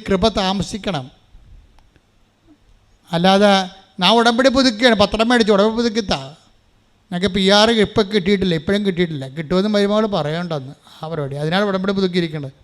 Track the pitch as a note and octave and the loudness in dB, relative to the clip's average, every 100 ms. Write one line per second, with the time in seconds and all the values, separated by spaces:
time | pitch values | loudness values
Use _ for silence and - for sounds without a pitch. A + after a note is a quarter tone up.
0 | G#3+ F#3+ A3 A3+ F#3+ G3 - G#3+ G3+ D#3 | 0 0 0 0 -2 -4 -6 -8 -6 -8
1 | B2+ - _ - - - _ _ _ _ | -10 -18 _ -20 -20 -20 _ _ _ _
2 | _ _ _ _ _ _ _ _ _ _ | _ _ _ _ _ _ _ _ _ _
3 | _ E3+ F#3 G3 G#3 G3 F3+ - _ - | _ 0 2 4 4 2 0 -12 _ -2
4 | F3+ A3+ A#3 A#3 C4 B3+ C4 G#3 B3+ G#3+ | 2 4 4 2 2 4 2 2 2 4
5 | G3+ G#3+ A3+ B3 G#3+ G3+ G#3+ A3 A#3+ G#3+ | 2 0 2 2 4 2 2 0 -2 -4
6 | F#3+ D#3 C3+ D3+ _ _ _ _ _ _ | -4 -6 -8 -20 _ _ _ _ _ _
7 | _ F3 F#3+ F#3+ F#3+ G3+ A3 A3+ F#3+ - | _ -4 -2 0 4 4 4 2 2 0
8 | F#3+ G#3+ F3 G3+ F#3+ E3 D3+ G3+ G3+ E3+ | 0 -2 0 0 0 -2 -2 -2 -2 -2
9 | F3 D3+ C3+ C#3+ D3+ F3+ G#3 G#3 G3+ G#3+ | -4 -4 -10 -10 -4 -2 0 0 2 0
10 | A3 F#3+ D3 D#3+ F3 D3+ C3 - _ - | 0 -2 -4 -6 -6 -8 -10 -16 _ -16
11 | D#3+ E3 C3+ C#3 D#3 F3+ G#3 F#3+ F#3+ G3 | -10 -8 -8 -6 -4 -2 -2 -2 -2 -2
12 | F#3 F3 E3+ D#3 C3+ - | -2 -2 -4 -6 -12 -14